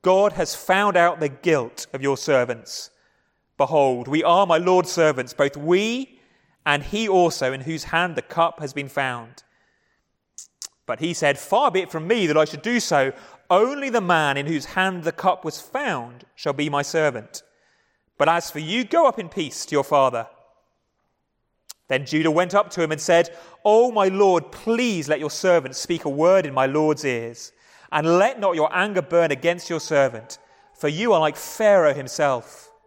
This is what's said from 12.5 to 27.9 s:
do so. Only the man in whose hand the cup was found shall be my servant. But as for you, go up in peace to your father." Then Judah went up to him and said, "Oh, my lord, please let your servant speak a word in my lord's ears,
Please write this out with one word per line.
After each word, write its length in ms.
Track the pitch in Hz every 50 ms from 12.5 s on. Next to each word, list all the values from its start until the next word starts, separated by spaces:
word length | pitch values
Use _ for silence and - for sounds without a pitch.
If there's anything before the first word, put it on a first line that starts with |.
| - 151 -
do 180 | 220 240 240
so. 320 | - - 170 143 135 135 - - - - - - _ _
Only 400 | 180 190 214 262 285 285 277 269
the 100 | 233 233
man 380 | 196 175 175 160 156 143 139 139
in 80 | 139
whose 180 | 151 165 151 -
hand 400 | - - 190 185 190 185 180 160
the 80 | 165 -
cup 320 | - - 196 170 - -
was 160 | 160 - -
found 640 | - - _ 262 294 254 180 131 120 120 123 123 - _ _
shall 200 | - - 151 143
be 160 | 135 147 151
my 100 | 143 143
servant. 600 | 143 - - 165 156 147 127 117 107 - - - _ _ _ _ _ _ _ _ _ _ _ _ _ _ _
But 140 | _ 143 151
as 200 | 165 170 170 -
for 100 | - 147
you, 240 | 156 156 190 240 254
go 220 | 202 - 339 330
up 120 | 269 233 -
in 100 | 190 165
peace 380 | - 196 160 139 - - -
to 60 | - 151
your 120 | 143 135
father." 420 | - 151 143 135 127 120 117 113 - _ _ _ _ _ _ _ _ _ _ _ _ _ _ _ _ _ _ _ _ _ _ _ _ _ _ _ _ - _ _ _
Then 180 | 135 131 139
Judah 240 | 127 151 151 160 160
went 240 | 151 165 180 180 185
up 160 | 202 208 202
to 120 | - 185 170
him 80 | 151
and 100 | 156 151 -
said, 340 | - 175 170 170 170 - - - - - _ _
"Oh, 300 | 208 214 226 240 254 226
my 160 | 214 196 190
lord, 420 | 190 196 208 196 180 170 - -
please 560 | - - - 220 226 226 254 240 208 170 147
let 140 | 135 156 135
your 80 | 151 147
servant 480 | - - - 185 175 170 139 131 131
speak 300 | - - - 175 160 -
a 20 | 151
word 380 | 139 143 160 175 190 190 170
in 80 | 147 131
my 100 | 131 131
lord's 400 | 135 135 151 156 156 151 139 -
ears, 480 | 139 123 117 117 117 117 - - - _ _ _ _ _ _ - -